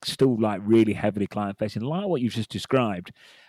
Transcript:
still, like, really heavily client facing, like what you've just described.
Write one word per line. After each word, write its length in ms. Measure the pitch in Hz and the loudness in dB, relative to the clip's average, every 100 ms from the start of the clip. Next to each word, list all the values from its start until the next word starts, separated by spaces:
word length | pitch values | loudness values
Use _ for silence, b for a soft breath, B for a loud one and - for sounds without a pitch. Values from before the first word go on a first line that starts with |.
| - | -10
still, 340 | - 135 117 | 2 2 4
like, 220 | 110 101 | 0 -2
really 300 | 104 113 107 | 4 6 6
heavily 340 | 95 107 101 98 | 2 -2 -2 -4
client 320 | 101 101 101 | -4 -6 -4
facing, 240 | 107 104 | -6 -4
like 240 | 117 165 202 | -6 -4 -2
what 140 | 160 | -2
you've 140 | 120 117 | -2 -2
just 160 | 107 | -6
described. 600 | 101 - 131 120 92 90 - b b | -8 0 0 0 -2 -10 -18 b b